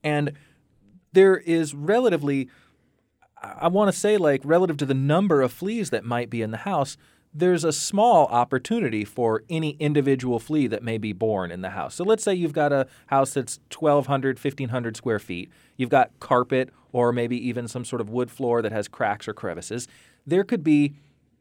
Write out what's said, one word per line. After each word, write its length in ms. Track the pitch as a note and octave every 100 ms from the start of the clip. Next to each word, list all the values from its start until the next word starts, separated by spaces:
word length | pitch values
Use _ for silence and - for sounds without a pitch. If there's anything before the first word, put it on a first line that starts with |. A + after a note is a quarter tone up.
and 300 | D3+ D3 D3 C#3+ _ _ _ _ _ - _
there 240 | F#3+ G3 F#3
is 360 | E3+ E3 D#3
relatively, 760 | C#3+ D3+ A3 B3+ E3+ C#3+ C#3 B2+ _ _ _ _ _ _ _ _ -
I, 120 | - -
I 60 | E3
wanna 240 | F#3 G#3
say, 260 | F3+ G#3 G#3+
like, 240 | D#3+ C#3
relative 340 | C#3+ E3+ F#3 D3+
to 80 | C3+
the 80 |
number 480 | C3+ C#3 D#3 G3+ D3+
of 100 | B2+
fleas 380 | - F#3+ A#3 G3
that 120 | A2+
might 260 | A2 A#2+ A#2+
be 120 | A#2
in 100 | A2
the 60 | A2
house, 400 | - F3 C#3 - _ _ _
there's 300 | D3+ F3+ F3+
a 80 | D#3+
small 540 | D3+ - G3 A#3 F#3+ D3
opportunity 760 | A#2+ B2 C3 - A#3 E3 A2 G#2
for 380 | - A#2 A2 -
any 220 | D#3+ D#3
individual 680 | C#3+ D3 D3 C#3 C3+ B2 A#2
flea 280 | - D#3 B2+
that 160 | G#2
may 140 | A#2 A2+
be 160 | A2
born 360 | F#2+ A2 G2+ F2+
in 100 | F2
the 80 | F#2
house. 260 | F#2+ C#2+ -
So 80 |
let's 200 | F3+ A3
say 100 | G#3+
you've 180 | F#3+ E3+
got 200 | D3 D3
a 140 | C#3 C3 _ _
house 260 | C#3 C3+ -
that's 240 | C#3 - _
twelve 380 | - D#3 D3 C3
hundred, 300 | C#3 C3+ B2+
fifteen 300 | C#3+ C3+ C3
hundred 280 | B2+ A#2 A2+
square 220 | B2+ G#2+
feet. 300 | - F2+ F#2 _ _ -
You've 120 | B2
got 220 | C3 B2 _
carpet 520 | - B2+ B2 C3 C3 _ _
or 220 | B2 A#2+
maybe 240 | B2 A#2+ B2 A#2+
even 220 | A#2+ A#2+
some 160 | B2+ A#2+
sort 160 | B2
of 80 | G#2+
wood 200 | A#2 A#2+
floor 320 | - B2+ A#2
that 120 | A2
has 160 | G#2+ G2+
cracks 400 | - A2 G#2 -
or 40 |
crevices. 540 | G#2 G2 E2+ - A2+ - _ _ _ -
There 160 | E3+
could 180 | G3 A#3
be 340 | D#3 D3 D3 D3 _ _ _ _